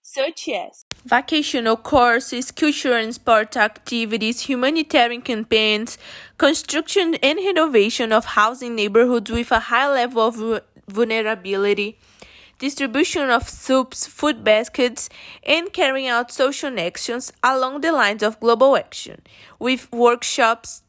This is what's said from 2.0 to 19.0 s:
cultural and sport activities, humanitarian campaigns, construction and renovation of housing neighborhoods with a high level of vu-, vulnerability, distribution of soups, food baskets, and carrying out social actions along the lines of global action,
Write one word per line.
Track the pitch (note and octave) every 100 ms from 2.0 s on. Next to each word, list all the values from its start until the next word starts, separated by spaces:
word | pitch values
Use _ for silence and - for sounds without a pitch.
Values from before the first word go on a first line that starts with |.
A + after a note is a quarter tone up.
| A#3+ A#3 - A#3+ B3
cultural | - D#4 C#4+ C#4
and | A#3+ A3
sport | A#3 - A3+ A3 B3+
activities, | A3 - - A#3 A3+ A3 A3 A#3
humanitarian | - B3+ B3+ D#4+ D4+ D4+ A#3 A#3+
campaigns, | - A3+ A3 A3 G#3+ G#3+ A3+ - - - - _
construction | D4 D#4 - C#4+ D#4 G4+ F4 E4
and | C4+ D#4+
renovation | F#4+ F4+ D#4+ B3 G3+ - A#3
of | A3
housing | - - G#3+ B3+ A#3+ A#3
neighborhoods | G#3 G#3 B3 A#3+ G3+
with | A3+ A#3
a | A3+
high | - A#3+ C#4
level | C#4 A#3+ A#3
of | A3 A#3
vu-, | A3+ A3 _ _ -
vulnerability, | G3+ A#3 A3+ G#3+ A3 F#3 G3 G3+ G3+ G#3 A3+ _ _ - - - _
distribution | C4+ C#4 C#4 A#3 F4 F4 C#4
of | A#3 -
soups, | - - C4 B3+ - -
food | - D4 A#3
baskets, | G#3+ G#3+ A3+ - B3 A#3 - - - -
and | - D#4 F4
carrying | - D4 C4+ C4
out | A#3 B3
social | - C4+ C#4+ D4 A#3+
actions | F3 - - A#3+ - -
along | B3 C4 C4 C#4+
the | D#4+
lines | D#4 G#3 G#3+
of | G#3+ A3
global | A3+ A#3 C4+ A#3+
action, | - -